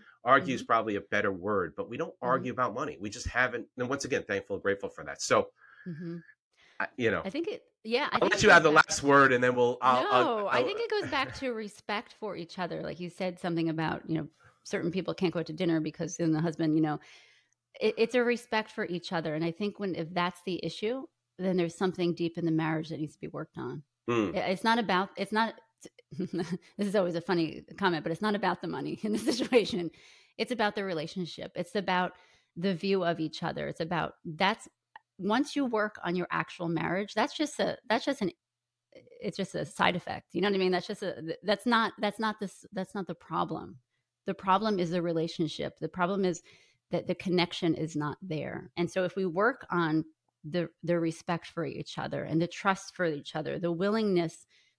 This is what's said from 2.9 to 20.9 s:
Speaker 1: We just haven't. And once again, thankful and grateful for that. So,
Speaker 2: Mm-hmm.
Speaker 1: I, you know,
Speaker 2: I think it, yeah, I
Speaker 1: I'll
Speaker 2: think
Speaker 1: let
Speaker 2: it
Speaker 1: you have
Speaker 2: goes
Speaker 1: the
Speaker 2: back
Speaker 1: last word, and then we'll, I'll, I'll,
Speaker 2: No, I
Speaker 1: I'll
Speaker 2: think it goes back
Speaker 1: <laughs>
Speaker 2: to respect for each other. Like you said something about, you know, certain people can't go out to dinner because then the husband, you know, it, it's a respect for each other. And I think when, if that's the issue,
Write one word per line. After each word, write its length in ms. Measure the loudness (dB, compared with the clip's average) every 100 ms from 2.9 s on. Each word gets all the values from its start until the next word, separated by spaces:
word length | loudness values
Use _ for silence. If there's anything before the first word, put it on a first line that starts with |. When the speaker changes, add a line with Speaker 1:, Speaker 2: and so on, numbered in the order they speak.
| -6
Speaker 1:
We 100 | -8
just 180 | -8 -4
haven't. 400 | 0 0 0 -8 -6
And 120 | -4
once 160 | -2 -2
again, 180 | -2 0
thankful 280 | -4 -4 -4
and 80 |
grateful 260 | -2 -2 -4
for 140 | -10 -12
that. 160 | -6
So, 280 | 2 2 2 _ -20 -18 -14
Speaker 2:
Mm-hmm. 300 | -10 -10 -12 -14 -20 _ _ _ -8
Speaker 1:
I, 80 | -8 0
you 140 | 0
know, 100 | 0 -2
Speaker 2:
I 40 |
think 180 | -4 -6
it, 140 | -8 _ _
yeah, 240 | -2 -2 0
I 40 | 2
Speaker 1:
I'll 40 |
Speaker 2:
think 100 | 2
Speaker 1:
let 60 | 6
Speaker 2:
it 40 |
Speaker 1:
you 60 | 10
have 140 | 10
Speaker 2:
goes 80 | 10
Speaker 1:
the 40 | 6
Speaker 2:
back 140 | 6
Speaker 1:
last 140 | 2
word, 300 | 6 8 8
and 100 | 6
then 120 | 4 4
we'll, 220 | 4 4
I'll, 260 | 4 4 6
I'll, 160 | 4 4 2
Speaker 2:
No, 80 | 2
I 100 | 2
Speaker 1:
I'll 40 | 2
Speaker 2:
think 140 | -2
it 100 | -2
goes 200 | -2 0
back 220 | -2 -2 -4
Speaker 1:
<laughs> 40 |
Speaker 2:
to 120 | -6
respect 640 | -4 -8 -12 -6 -6 -6 -10
for 160 | -8 -8
each 200 | -10 -6
other. 240 | -4 -4
Like 180 | -6 -6
you 80 | -8
said 280 | -4 -4 -2
something 280 | -2 0 0
about, 400 | 0 -2 -2 -2
you 60 | -4
know, 100 | -4 _ -20 _
certain 260 | -6 -2 -2
people 220 | -2 -4
can't 200 | -2 0
go 80 | 0
out 60 | -4
to 60 |
dinner 260 | -2 0 2
because 340 | 0 -4 -6 -2
then 140 | 2
the 80 | 2
husband, 340 | 0 0 2 4
you 60 |
know, 180 | 2 0 -8 -20 -20 _ _ _ _ -2
it, 120 | -2 2
it's 180 | 2 4
a 80 |
respect 480 | 2 0 0 -2 -2
for 140 | -6 -4
each 260 | -4 -4
other. 240 | -4 -2 0
And 80 |
I 80 | -2
think 260 | -2 -4 -4
when, 140 | -4 -4
if 180 | -4
that's 260 | -2 -2 -4 -6
the 180 | -4
issue, 400 | -4 -4 -4